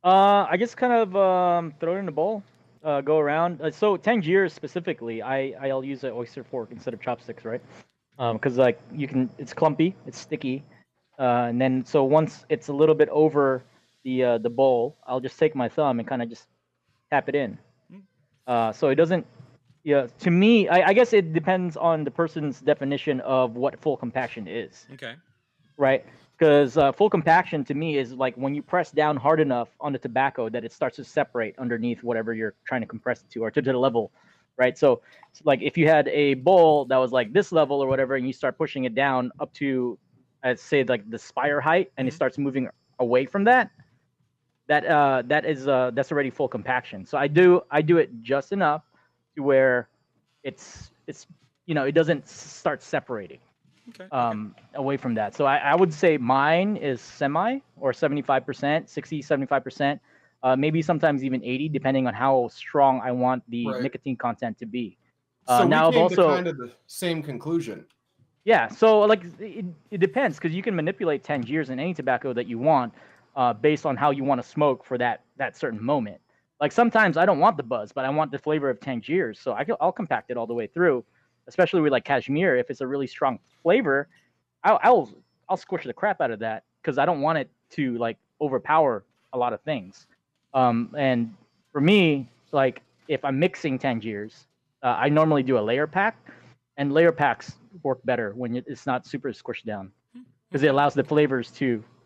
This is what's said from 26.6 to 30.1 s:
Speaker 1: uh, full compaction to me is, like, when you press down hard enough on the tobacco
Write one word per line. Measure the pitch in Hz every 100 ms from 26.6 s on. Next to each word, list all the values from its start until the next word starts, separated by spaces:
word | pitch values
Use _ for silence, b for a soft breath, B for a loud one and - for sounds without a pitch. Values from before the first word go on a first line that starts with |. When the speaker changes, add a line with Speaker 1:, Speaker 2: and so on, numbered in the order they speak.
| 139 156
Speaker 1:
uh, | 139
full | - 208
compaction | 180 160 170 175 156 131
to |
me | 143 165 143
is, | 123
like, | 127 131 120
when | 135 147
you |
press | - 180 160
down | 147 151 143
hard | 127 160
enough | 147 120 117 _
on | 151
the | 135
tobacco | 131